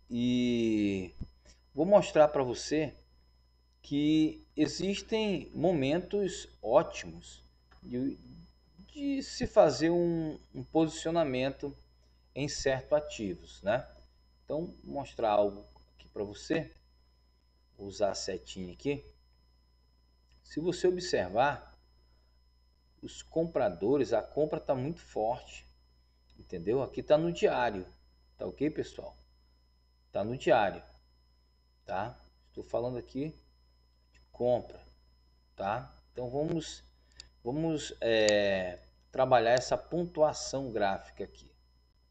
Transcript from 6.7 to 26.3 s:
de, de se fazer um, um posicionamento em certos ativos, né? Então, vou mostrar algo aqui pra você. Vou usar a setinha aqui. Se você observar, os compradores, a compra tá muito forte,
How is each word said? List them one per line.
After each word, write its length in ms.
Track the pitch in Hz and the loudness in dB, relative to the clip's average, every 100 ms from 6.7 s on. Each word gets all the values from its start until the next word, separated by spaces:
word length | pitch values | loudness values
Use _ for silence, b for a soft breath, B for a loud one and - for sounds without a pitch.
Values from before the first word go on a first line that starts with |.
| 139 165 - 90 85 - - - _ _ - | 4 4 -6 -12 -14 -18 -20 -20 _ _ -20
de, 360 | 185 123 135 - 123 165 165 _ _ _ | -8 -6 -4 -8 -16 -20 -20 _ _ _
de 440 | 190 294 285 269 | -20 -8 -6 -4
se 240 | - - 254 | -6 -6 0
fazer 440 | 214 170 131 165 | 6 6 6 2
um, 480 | 175 170 165 156 143 - | 2 2 0 -2 -6 -12
um 100 | 135 | -12
posicionamento 1120 | 123 160 160 - 165 170 151 127 135 135 143 139 - _ _ _ _ | -2 2 2 0 -2 0 0 0 -2 -4 -10 -12 -20 _ _ _ _
em 140 | 131 143 | -6 -6
certos 460 | - 139 131 - | -2 -2 -2 0
ativos, 680 | 151 151 - 101 85 - - | 0 0 -6 -6 -6 -12 -10
né? 240 | 98 123 - - - _ _ _ | -2 -2 -2 -18 -20 _ _ _
Então, 320 | - 143 180 - | -8 -6 -6 -10
vou 120 | - | -10
mostrar 380 | 139 127 - 110 | -10 -10 -2 2
algo 300 | 104 104 101 101 - _ | 4 4 0 -16 -20 _
aqui 140 | _ - | _ -16
pra 160 | - | -8
você. 480 | 104 101 - 165 139 - _ _ _ _ _ _ _ _ _ - | -8 -8 -4 -4 -4 -16 _ _ _ _ _ _ _ _ _ -14
Vou 120 | 98 | -12
usar 240 | 95 101 | -2 -2
a 20 | |
setinha 580 | 95 - 92 - 95 90 | -2 -6 -8 -10 -12 -10
aqui. 320 | 87 139 139 - _ _ _ _ _ _ _ _ _ _ _ _ _ | -6 -4 -4 -6 _ _ _ _ _ _ _ _ _ _ _ _ _
Se 180 | - 147 | -12 -4
você 280 | 170 - 180 | -2 2 2
observar, 920 | 180 175 127 90 104 139 135 - - _ _ _ _ _ _ _ _ _ _ _ _ | 0 -2 -2 0 2 2 0 -10 -20 _ _ _ _ _ _ _ _ _ _ _ _
os 180 | - - | -16 -16
compradores, 960 | - 160 170 147 113 87 101 143 107 | -8 -4 -2 2 0 0 0 2 2
a 80 | 110 | 0
compra 360 | - - 151 156 | 0 -2 -2 -2
tá 160 | - | -2
muito 280 | 131 131 175 | -2 -2 -8
forte, 640 | - - 110 131 - - - _ _ _ _ _ _ | -10 -4 -2 -4 -8 -20 -20 _ _ _ _ _ _